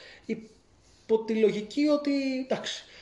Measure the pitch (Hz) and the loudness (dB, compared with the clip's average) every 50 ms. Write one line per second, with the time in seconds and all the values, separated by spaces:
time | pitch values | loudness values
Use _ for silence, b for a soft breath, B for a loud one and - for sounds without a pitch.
0 | B B B B B - 220 - - - - _ _ _ _ _ _ _ _ _ | B B B B B -8 -8 -8 -8 -12 -20 _ _ _ _ _ _ _ _ _
1 | _ - 220 220 220 220 226 220 220 202 - 208 208 - - 285 294 302 294 294 | _ 0 0 0 0 0 2 4 4 4 4 2 -4 -4 -2 0 2 4 2 2
2 | 294 294 277 277 269 269 262 262 262 - 202 - - - - - - B B B | 2 0 0 0 0 0 -2 -4 -4 -2 -4 -4 -4 -6 -10 -10 -14 B B B